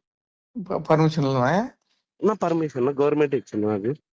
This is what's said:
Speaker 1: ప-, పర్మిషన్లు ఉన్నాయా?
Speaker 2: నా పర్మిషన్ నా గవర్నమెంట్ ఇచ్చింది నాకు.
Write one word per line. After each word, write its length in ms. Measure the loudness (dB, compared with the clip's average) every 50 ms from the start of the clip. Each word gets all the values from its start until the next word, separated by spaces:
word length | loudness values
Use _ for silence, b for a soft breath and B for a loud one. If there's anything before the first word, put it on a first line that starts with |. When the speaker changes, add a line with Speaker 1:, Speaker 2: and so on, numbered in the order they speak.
| _ _ _ _ _ _ _ _ _ _ _ -12 -8 -6
Speaker 1:
ప-, 120 | -6 -6 0
పర్మిషన్లు 460 | 2 2 4 4 2 2 0 0 0
ఉన్నాయా? 420 | 0 2 2 2 2 0 -2 -4 -8 _ _ _ _ _ _ _ _ _ -2
Speaker 2:
నా 100 | 0 0
పర్మిషన్ 520 | 0 0 -2 0 -2 -2 -4 -2 -2 -2
నా 60 | -2 0
గవర్నమెంట్ 420 | 2 2 2 2 2 2 0 0
ఇచ్చింది 320 | -2 -4 -4 -4 -2 -2
నాకు. 280 | 0 -2 -2 -2 -4 -6 -6 _ _ _